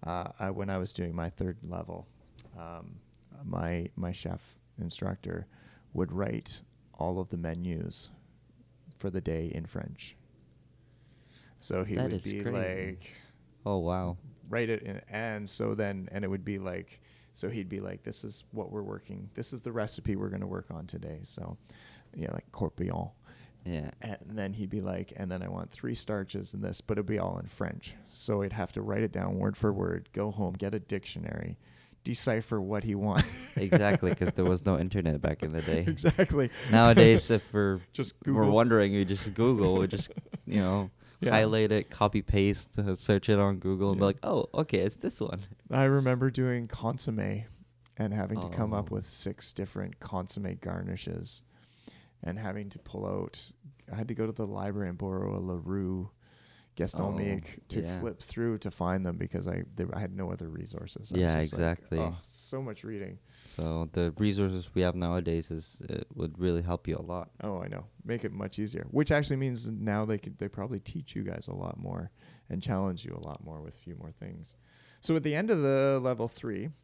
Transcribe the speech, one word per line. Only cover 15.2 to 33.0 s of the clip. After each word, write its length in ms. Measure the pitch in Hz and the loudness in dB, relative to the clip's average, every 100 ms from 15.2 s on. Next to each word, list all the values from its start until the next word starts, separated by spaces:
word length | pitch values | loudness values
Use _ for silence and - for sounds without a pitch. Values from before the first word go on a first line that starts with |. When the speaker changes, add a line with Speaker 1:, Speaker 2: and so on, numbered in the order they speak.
| 113 107 101 | -4 -4 -6
Speaker 1:
so 280 | - 107 107 | -4 -2 0
then, 320 | 104 98 92 | -2 -2 -6
and 120 | 98 | -6
it 60 | 101 | -4
would 160 | 98 95 | -4 -4
be 140 | 101 | -4
like, 420 | 92 90 90 - _ - - | -4 -8 -10 -18 _ -20 -20
so 160 | - 95 | -8 -6
he'd 200 | 113 95 | -6 -6
be 100 | 98 | -6
like, 240 | 98 95 | -8 -10
"This 200 | - 107 | -10 -10
is 200 | 110 104 - | -10 -12 -12
what 200 | 107 92 | -10 -8
we're 100 | 104 | -6
working, 480 | 101 98 - 98 98 - | -8 -10 -10 -12 -12 -10
this 180 | 117 | -8
is 80 | 131 | -8
the 100 | 120 | -6
recipe 440 | 117 104 - - 98 | -4 -4 -4 -2 -2
we're 140 | 98 | -2
gonna 180 | 98 98 | -4 -6
work 240 | 92 92 | -6 -8
on 160 | 85 87 | -10 -8
today." 320 | 85 82 78 | -10 -8 -10
So, 340 | - - 85 87 _ - - - - - | -12 -12 -10 -12 _ -20 -20 -20 -18 -8
yeah, 160 | 78 | -6
like, 200 | 50 - | -6 -10
Corpillon. 600 | - 82 - 90 85 90 - - - - - 90 | -4 -4 -2 -4 -2 -6 -10 -20 -20 -20 -14 -6
Speaker 2:
Yeah. 260 | 82 73 - | -6 -6 -10
Speaker 1:
And 160 | 113 104 69 | -10 -10 -10
then 280 | 107 98 | -6 -4
he'd 160 | 107 98 | -4 -4
be 120 | 104 | -4
like, 320 | 95 92 92 - | -4 -4 -6 -6
"And 140 | 98 | -6
then 120 | 92 | -4
I 60 | 92 | -4
want 200 | 92 87 | -6 -8
three 220 | - 123 | -8 -6
starches 600 | 117 - 104 95 101 95 | -6 -4 -4 -4 -6 -8
and 100 | 98 | -6
this," 180 | 101 92 | -6 -6
but 160 | - 104 | -4 -2
it'd 80 | 98 | 0
be 140 | 104 | 0
all 180 | 90 90 | 0 -4
in 80 | 90 | -8
French. 480 | - - - - - - | -6 -6 -6 -12 -18 -18
So 340 | - - 104 | -12 -2 0
he'd 120 | 98 | 0
have 180 | 107 92 | -2 -4
to 80 | - | -4
write 220 | 104 104 | -2 0
it 80 | 107 | 0
down 260 | 92 92 95 | 0 -2 0
word 180 | 98 101 | 0 2
for 140 | 110 | 0
word, 380 | 98 92 87 - | 2 -2 -2 -6
go 180 | - 104 | -4 -2
home, 220 | 101 95 | 0 -2
get 200 | 90 98 | -2 -2
a 60 | 104 | -4
dictionary, 800 | - 98 - 82 80 78 82 - - - - - | -4 -6 -6 -10 -6 -6 -6 -8 -14 -20 -20 -12
decipher 560 | - 117 - 113 110 110 | -6 -2 0 0 0 -2
what 220 | 95 104 113 | 0 -2 0
he 100 | |
want. 300 | 101 | 0